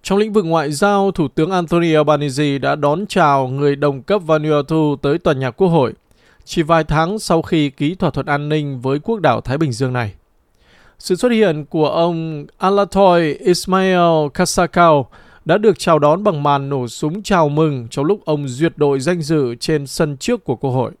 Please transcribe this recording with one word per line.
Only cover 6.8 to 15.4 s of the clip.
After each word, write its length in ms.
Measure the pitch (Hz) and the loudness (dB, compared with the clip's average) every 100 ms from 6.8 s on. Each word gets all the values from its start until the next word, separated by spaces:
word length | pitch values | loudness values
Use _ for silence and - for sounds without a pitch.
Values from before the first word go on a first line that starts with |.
tháng 360 | 156 151 165 214 | 2 0 0 -4
sau 220 | - 170 | -2 -2
khi 280 | - 160 147 | 0 0 0
ký 260 | - 147 185 | -2 -4 -2
thỏa 140 | 165 | -4
thuận 160 | 143 135 | -4 -4
an 240 | 143 147 | -4 -2
ninh 320 | 151 143 135 | -4 -4 -6
với 180 | 127 143 | -4 -4
quốc 200 | 151 226 | -2 0
đảo 220 | 156 113 | 0 0
Thái 160 | - 135 | -2 -2
Bình 140 | 160 | -2
Dương 220 | 113 131 | -2 -4
này. 200 | 123 110 - _ _ _ _ _ _ _ _ | -4 -6 -10 _ _ _ _ _ _ _ _
Sự 160 | - 180 | -4 0
xuất 160 | 247 | 2
hiện 340 | 226 208 156 143 | 2 2 0 -4
của 240 | 165 147 | -2 0
ông 560 | - 170 165 160 156 143 _ | 0 0 -2 -6 -10 -12 _
Alatoy 760 | 185 202 196 190 196 175 160 | 0 0 0 4 4 4 2
Ismail 920 | 143 220 175 - 190 190 180 170 160 147 | -2 0 0 0 0 2 2 2 2 -2
Kasakau 760 | - 180 - 170 - 170 147 123 - - - | -2 -2 0 -2 4 4 4 0 -12 -20 -14